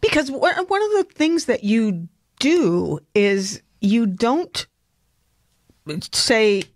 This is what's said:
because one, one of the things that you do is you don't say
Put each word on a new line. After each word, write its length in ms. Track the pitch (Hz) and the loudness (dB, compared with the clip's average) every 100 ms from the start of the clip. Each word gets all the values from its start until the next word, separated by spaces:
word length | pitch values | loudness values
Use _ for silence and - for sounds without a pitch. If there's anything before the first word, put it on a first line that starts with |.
because 300 | 440 294 277 | 2 0 -2
one, 240 | 269 339 | 0 0
one 280 | 339 370 392 | 0 -2 -2
of 80 | 427 | 0
the 140 | 415 359 | 0 -2
things 320 | _ 311 330 311 | _ 0 0 0
that 180 | 240 | -2
you 440 | 202 220 220 175 170 _ _ _ | 0 0 0 -2 -8 _ _ _
do 600 | 262 349 240 170 180 151 _ | 0 2 2 0 -2 -6 _
is 460 | 208 202 196 190 208 _ _ | 0 2 0 -4 -10 _ _
you 240 | 202 226 226 | 0 2 0
don't 600 | 185 233 285 359 - - _ _ _ _ _ _ _ _ _ _ _ - 151 - | 0 0 0 -2 -8 -12 _ _ _ _ _ _ _ _ _ _ _ -12 -10 -6
say 500 | - - 226 214 202 - | -4 2 4 4 2 -2